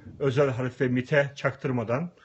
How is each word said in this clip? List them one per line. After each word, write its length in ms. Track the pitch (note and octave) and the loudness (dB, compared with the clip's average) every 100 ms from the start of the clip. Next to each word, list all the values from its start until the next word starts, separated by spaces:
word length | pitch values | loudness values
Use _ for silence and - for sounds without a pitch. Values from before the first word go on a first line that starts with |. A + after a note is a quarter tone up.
| - - | -16 -4
Özel 320 | C#3+ B2 C#3+ | 0 2 2
harf 300 | A#2+ B2+ - | 2 -4 -2
ve 80 | C3 | 0
mite 440 | B2+ B2 D3+ C#3+ | 0 2 2 2
çaktırmadan 800 | - C#3 - C#3+ B2 G#2+ B2 F3 - | 0 -4 -2 -4 -2 0 -2 -4 -10